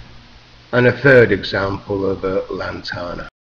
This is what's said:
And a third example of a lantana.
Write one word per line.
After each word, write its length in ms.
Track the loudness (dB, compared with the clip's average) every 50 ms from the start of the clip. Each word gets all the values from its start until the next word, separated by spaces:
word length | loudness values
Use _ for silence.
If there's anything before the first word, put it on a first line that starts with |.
| -20 -20 -20 -20 -20 -20 -20 -20 -20 -20 -20 -20 -10 -4
And 160 | 0 2 4 2
a 100 | 2 4
third 360 | 4 6 8 8 6 6 4
example 760 | 0 -2 -4 -4 -4 -2 -2 -4 -6 -6 -6 -4 -4 -2 -4
of 140 | -4 -4 -4
a 220 | -4 -4 -4 -4 -6
lantana. 800 | -8 -10 -8 -10 -10 -10 -10 -10 -10 -10 -10 -10 -10 -12 -12 -14 -18 _ _ _ _